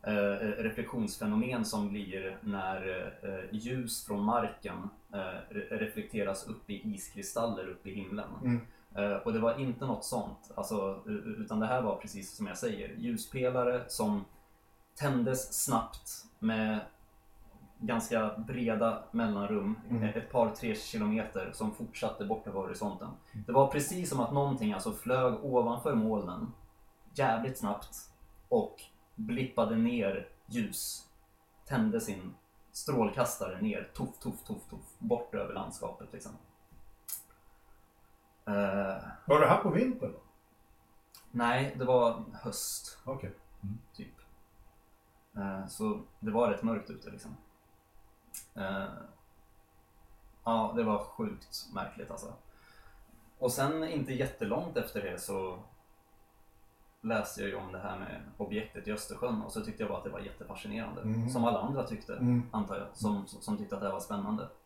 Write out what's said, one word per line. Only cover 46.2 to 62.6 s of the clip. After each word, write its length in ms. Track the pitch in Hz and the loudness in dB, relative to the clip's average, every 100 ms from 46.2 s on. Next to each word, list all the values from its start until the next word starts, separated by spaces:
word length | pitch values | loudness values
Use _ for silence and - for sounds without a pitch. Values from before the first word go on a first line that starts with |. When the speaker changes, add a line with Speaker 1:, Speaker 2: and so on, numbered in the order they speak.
Speaker 1:
det 100 | 107 | 0
var 180 | 107 120 | 4 4
rätt 120 | 101 | 4
mörkt 280 | 113 107 - | 0 -2 -4
ute, 200 | - - | -12 -12
liksom. 260 | - - - - _ _ - _ - - - - - - | -14 -12 -14 -16 _ _ -20 _ -20 -20 -20 -16 -16 -14
Eh, 300 | - 98 98 98 - - - - - - - - - - - - - - - | -8 -4 -2 -4 -8 -14 -20 -20 -20 -20 -20 -20 -20 -20 -20 -20 -20 -20 -8
ja, 280 | - 113 107 113 | 0 2 4 2
det 60 | |
var 160 | 110 104 | 2 2
sjukt 680 | - - 107 98 - - - | 0 -4 -4 -4 -10 -12 -10
märkligt, 360 | - 87 - - | -8 -8 -8 -10
alltså. 220 | - - - - - - - - - - - - - | -10 -10 -12 -18 -20 -20 -20 -20 -20 -20 -20 -20 -2
Och 140 | 127 | 0
sen, 320 | 120 139 160 | 4 2 2
inte 280 | 160 147 127 | 0 0 0
jättelångt 640 | 127 127 - 104 117 175 - | 0 0 0 0 0 0 -2
efter 260 | - 104 | -2 -4
det, 160 | 98 90 | -4 -6
så 380 | - 98 92 92 - - _ - _ - - _ - - - - - _ | -4 -2 -2 -6 -12 -20 _ -20 _ -20 -20 _ -20 -20 -20 -20 -20 _
läste 380 | 110 110 104 - | 0 0 0 -4
jag 100 | 101 | -4
ju 60 | 95 | -4
om 160 | 95 | -6
det 60 | 92 | -8
här 200 | 95 92 | -6 -6
med 220 | 95 - - - | -8 -10 -12 -8
objektet 520 | 101 107 110 - - | -4 -2 -4 -8 -4
i 40 | |
Östersjön, 500 | 107 - 104 123 110 | -4 -4 -4 -2 -2
och 100 | 107 | -2
så 80 | 113 | -6
tyckte 220 | 107 107 | -6 -4
jag 80 | 104 | -4
bara 80 | 95 | -2
att 60 | |
det 60 | - | -6
var 100 | 98 | -8
jättefascinerande. 840 | 101 - - - 107 107 - - | -10 -10 -12 -10 -6 -6 -6 -4
Speaker 2:
Mm. 260 | 110 113 117 | 0 2 2
Speaker 1:
Som 140 | 127 | 4
alla 140 | 117 107 | 4 4
andra 220 | 120 139 | 2 0
tyckte, 300 | 113 107 - - | -2 -4 -6 0
Speaker 2:
Mm. 260 | 123 120 120 | 4 4 4
Speaker 1:
antar 260 | 107 | -2